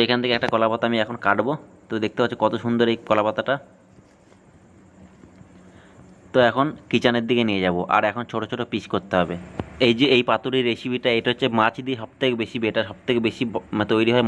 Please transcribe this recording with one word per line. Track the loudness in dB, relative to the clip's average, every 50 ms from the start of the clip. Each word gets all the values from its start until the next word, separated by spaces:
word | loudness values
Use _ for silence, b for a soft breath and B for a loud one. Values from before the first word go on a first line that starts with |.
| 2
এখান | 2 2 0
থেকে | 2 0 0
একটা | 0 0 0 2
কলা | 2 2 2
পাতা | 2 0 0 0
আমি | 0 0 -2
এখন | -2 -6 -2 0
কাটবো। | 2 2 2 0 -2 -4 -6 -10 -16 -20 -20 -12 -8
তো | -4 -4 -4
দেখতে | -2 0 0
পাচ্ছ | 0 0 0 0 0
কত | 0 0 -2 -2
সুন্দর | -2 0 2 2 2
এই | 2 0 0 0
কলা | 2 2 2
পাতাটা। | 2 -2 -2 -2 -2 -4 -4 -6 -12 -20 _ _ _ _ -20 -20 _ _ _ _ _ -20 _ _ -20 -20 -20 -20 _ -20 -20 -20 -20 -20 -20 -20 -20 -20 -20 -20 -20 -20 -20 -20 -20 B B B B B B B B B B B B -20 -20 -12 -2 2
তো | 4 4 4
এখন | 4 2 -2 -2 -4 -10 -6 -2
কিচেনের | 0 2 2 2 0 0 0 0
দিকে | 0 0 2 0
নিয়ে | 0 0 0
যাবো, | 0 0 0 0 0 2
আর | 2 2 0
এখন | -2 -4 -8 -8
ছোট | -6 -6 -6 -6
ছোট | -6 -8 -6 -6
পিস | -6 -6 -4 -4 -4
করতে | -4 -2 0 0 0
হবে। | 0 0 -4 -8 -12 -10 -10 -10 -10 -10 -2 2 2
এই | 4 4 4
যে | 4 4 4
এই | 2 2 2
পাতুরি | 0 -2 -2 -2 -2 -2 0 -2
রেসিপিটা, | -2 -4 -4 -6 -6 -2 0 0 0
এটা | 0 0 -2
হচ্ছে | -2 0 -2 0 2 2
মাছ | 2 2 0 -2 -6
দিয়ে | -6 -6 -8
সবথেকে | -8 -12 -6 -2 -2 0 0 -2
বেশি | -4 -6 -4 -2 -2
বেটার, | -2 0 -2 -4 -4
সবথেকে | -8 -8 -4 -2 0 0 0
বেশি | -2 -2 -4 -6 -4
ব-, | -4 -6 -8 -4 -2
মানে | -2 0 2 2
তৈরি | 2 2 4 2
হয় | 2 2